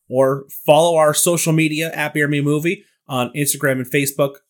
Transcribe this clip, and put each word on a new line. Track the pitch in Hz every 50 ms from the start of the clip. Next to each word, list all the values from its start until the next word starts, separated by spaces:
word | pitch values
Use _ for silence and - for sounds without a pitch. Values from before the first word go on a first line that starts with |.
| _
or | - 123 131 135 131 139 139 135 - - - -
follow | - 147 156 170 170 170
our | 156 156 151 147
social | - - 175 175 160 - 170
media | 156 156 160 151 151 151 160 165 -
at | 151 151 147 -
Beer | 151 147
Me | 143 147 143
Movie | 143 147 151 151 160 175 196 196 - _ _ _ _
on | - 135 127 123 120 -
Instagram | 147 143 139 - 139 147 135 131 131
and | 123 -
Facebook. | - 143 139 143 143 151 143 139 139 - _